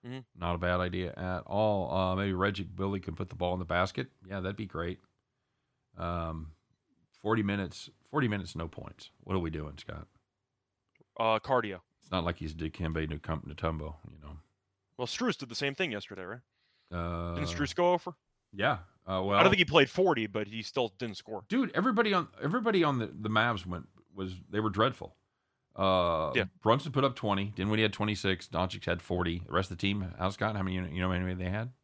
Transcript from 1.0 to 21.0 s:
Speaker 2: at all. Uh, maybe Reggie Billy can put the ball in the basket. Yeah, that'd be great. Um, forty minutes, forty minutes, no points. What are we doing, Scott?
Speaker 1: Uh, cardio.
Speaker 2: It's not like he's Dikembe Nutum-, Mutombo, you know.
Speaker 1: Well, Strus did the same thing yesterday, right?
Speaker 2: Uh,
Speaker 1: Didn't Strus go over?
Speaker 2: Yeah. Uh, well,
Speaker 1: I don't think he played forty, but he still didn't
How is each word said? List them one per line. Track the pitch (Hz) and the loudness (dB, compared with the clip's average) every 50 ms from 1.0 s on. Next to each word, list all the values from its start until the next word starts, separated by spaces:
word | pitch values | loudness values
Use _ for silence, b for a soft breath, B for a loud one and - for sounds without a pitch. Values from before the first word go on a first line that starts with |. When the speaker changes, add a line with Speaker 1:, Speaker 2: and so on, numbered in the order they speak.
| 92 87 - | -4 -4 -6
Speaker 2:
at | - 92 92 92 87 - | -6 -6 -4 -4 -4 -6
all. | - - 101 110 107 104 98 90 64 69 | -2 0 2 4 4 4 2 0 0 0
Uh, | 95 92 92 92 | 2 2 2 2
maybe | 92 101 101 95 | 0 0 0 2
Reggie | 90 95 101 92 95 95 | 2 2 2 2 0 -6
Billy | - 92 92 95 98 98 98 | -8 -6 -4 -2 -2 -2 -4
can | 90 - 80 | -4 -8 -6
put | - 104 - | -6 -6 -8
the | - | -4
ball | 113 90 90 90 | -2 -2 0 0
in | 92 | -2
the | 90 | -2
basket. | 82 87 87 92 101 - - 131 - _ _ - 92 | 0 2 2 2 2 0 -6 -8 -8 _ _ -12 -8
Yeah, | 98 98 | -8 -4
that'd | 90 95 98 | -4 -4 -4
be | 98 110 | -4 -8
great. | 92 - 82 85 90 92 - _ _ _ _ _ _ _ _ _ _ _ _ _ _ _ _ _ _ _ | -8 -6 -4 -4 -4 -4 -6 _ _ _ _ _ _ _ _ _ _ _ _ _ _ _ _ _ _ _
Um, | 87 85 85 85 85 82 82 80 80 78 78 78 _ _ _ _ _ _ _ _ _ _ _ _ _ | -6 -4 -2 -2 -2 -4 -4 -6 -6 -10 -12 -14 _ _ _ _ _ _ _ _ _ _ _ _ _
forty | - 104 113 117 104 | 0 2 2 2 2
minutes, | 98 101 101 95 - - - - - _ _ _ _ | 0 0 0 -2 -4 -8 -12 -16 -16 _ _ _ _
forty | - 151 127 | 0 0 2
minutes, | 113 104 101 90 87 - | 2 0 -2 -4 -6 -6
no | 80 82 | -6 -6
points. | 80 - - - - - - - - _ _ - | -6 -6 -10 -12 -12 -14 -16 -20 -20 _ _ -4
What | - 95 | 0 0
are | 95 | 0
we | 85 80 | 0 0
doing, | 78 78 76 76 73 | -2 -4 -6 -8 -10
Scott? | 76 - - 73 73 - _ _ _ _ _ _ _ _ _ _ _ _ _ _ _ _ _ _ _ - _ _ - | -12 -14 -12 -12 -12 -14 _ _ _ _ _ _ _ _ _ _ _ _ _ _ _ _ _ _ _ -20 _ _ 0
Speaker 1:
Uh, | 113 113 110 110 | 2 2 2 2
cardio. | - - 135 123 110 104 95 92 _ _ _ _ | 2 2 2 2 2 0 -6 -8 _ _ _ _
Speaker 2:
It's | - - | -10 -2
not | 92 92 82 | -2 0 0
like | 85 82 | 0 -2
he's | - 80 78 78 | -2 -4 -8 -4
Dikembe | 80 80 80 - - 85 80 80 80 78 | -4 -4 -6 -4 -2 -4 -2 0 0 -2
Nutum-, | 78 80 76 - - 82 78 - | -2 -4 -6 -4 -4 -4 -4 -4
Mutombo, | - 71 - - 80 80 78 76 76 76 - - - | -10 -10 -2 -2 -2 -2 -2 -6 -8 -10 -12 -18 -20
you | 73 78 | -20 -18
know. | 73 73 76 78 _ _ _ _ _ _ _ _ _ _ _ | -16 -16 -16 -16 _ _ _ _ _ _ _ _ _ _ _
Speaker 1:
Well, | - 123 | -8 -6
Strus | 120 - - 247 247 185 | -6 -2 -2 0 0 0
did | - 139 117 | -2 -6 -10
the | 117 | -6
same | - 139 139 139 | -4 -2 -4 -2
thing | - 190 156 | -2 -4 -2
yesterday, | 110 101 - - 104 92 92 | -2 -6 -8 -10 -12 -10 -10
right? | 90 110 127 _ _ _ _ _ _ _ _ _ _ | -10 -10 -12 _ _ _ _ _ _ _ _ _ _
Speaker 2:
Uh, | 87 87 85 85 87 85 85 85 85 | -6 -4 -4 -2 -2 -4 -4 -4 -2
Speaker 1:
Didn't | 85 85 85 | -2 -2 -2
Strus | 87 87 - - - | -2 -2 -4 -4 0
go | - 175 175 180 | 2 2 2 2
over? | 170 - 180 165 _ _ _ _ _ _ _ | 2 -2 -8 -12 _ _ _ _ _ _ _
Speaker 2:
Yeah. | - 98 101 110 117 92 87 - _ _ _ | -6 0 0 0 0 0 -6 -16 _ _ _
Uh, | 90 95 95 95 | -2 -2 0 2
well, | 98 101 | 4 6
Speaker 1:
I | 101 - | 8 8
don't | 190 | 8
think | - - | 6 4
he | 175 | 2
played | 127 143 165 139 123 | 4 6 4 4 4
forty, | - - 185 185 156 120 110 | 4 4 4 4 4 2 0
but | 104 98 110 107 | -2 -2 -4 -4
he | 101 110 113 107 | -4 -6 -10 -10
still | - - 135 120 113 _ | -4 -2 -2 -2 -2 _
didn't | _ | _